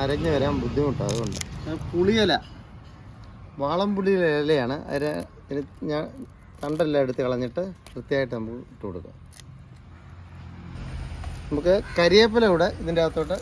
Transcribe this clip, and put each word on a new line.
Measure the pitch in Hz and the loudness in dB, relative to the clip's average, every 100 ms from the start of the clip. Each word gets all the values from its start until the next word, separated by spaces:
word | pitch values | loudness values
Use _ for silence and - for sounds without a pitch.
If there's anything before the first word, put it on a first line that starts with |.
അരഞ്ഞ് | 135 147 160 143 | -2 0 0 2
വരാൻ | 143 139 120 | 2 0 -2
ബുദ്ധിമുട്ടാണ്, | 123 147 117 101 | 0 0 0 -2
അതുകൊണ്ട്. | 110 110 - - - - | -2 -4 -6 -10 -10 -8
ഞാൻ | 160 - | -8 -4
പുളിയില, | 175 190 220 202 139 - - - - - - - - - - - - | 0 4 4 4 2 -2 -18 -18 -20 -20 -20 -20 -20 -20 -18 -16 -6
വാളംപുളിയിലെ | 139 170 202 196 196 190 165 147 | -2 0 0 0 2 4 4 2
ഇലയാണ്. | 147 151 120 147 - | 4 2 2 -2 -4
അതിന്, | 143 147 156 - - - | -2 -2 -4 -8 -12 -8
ഇതിന് | 143 139 - 160 | -8 -8 -8 -6
ഞാൻ | 147 160 - - - - - | -4 -6 -10 -18 -18 -20 -10
തണ്ടെല്ലാം | 143 156 156 147 131 | -4 -2 2 2 2
എടുത്ത് | 127 127 | 0 -2
കളഞ്ഞിട്ട് | 123 123 175 190 180 - 127 | -2 -4 -4 -6 -8 -16 -12
വൃത്തിയായിട്ട് | - 139 131 120 | -2 -2 -2 -4
നമുക്ക് | 110 120 - | -8 -10 -14
ഇട്ട് | - 104 | -12 -10
കൊടുക്കാം. | 87 - - - - - - - - - - - - - - - - - - - - - - - - - | -10 -12 -18 -20 -20 -20 -20 -20 -20 -20 -20 -20 -20 -18 -18 -18 -16 -16 -12 -10 -10 -10 -10 -10 -10 -6
നമുക്ക് | 147 165 202 - - | 0 4 4 2 4
കരിവേപ്പില | 170 202 226 226 220 170 | 6 8 8 6 6 6
കൂടെ | 185 - | 4 0
ഇതിൻ്റെ | 160 165 160 | -2 2 2
അകത്തോട്ട് | 156 156 190 | 2 -2 -4